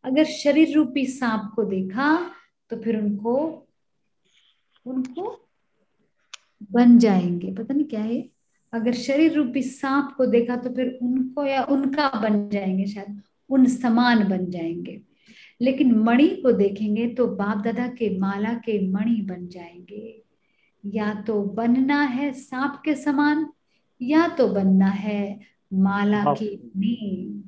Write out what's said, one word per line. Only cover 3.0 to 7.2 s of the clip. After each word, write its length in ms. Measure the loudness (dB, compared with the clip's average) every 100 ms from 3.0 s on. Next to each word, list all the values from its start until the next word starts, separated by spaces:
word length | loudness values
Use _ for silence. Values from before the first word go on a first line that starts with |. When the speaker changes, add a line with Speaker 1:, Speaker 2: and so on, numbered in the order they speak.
| -2 -2 -2 -2 -2 -8 _ _ _ _ _ _ _ _ _ _ _ _ -8
Speaker 1:
उनको 560 | -6 -6 -6 -10 -10 _ _ _ _ _ _ _ _ _ -20 _ _ -4
बन 280 | 4 8 8
जाएंगे, 540 | 8 4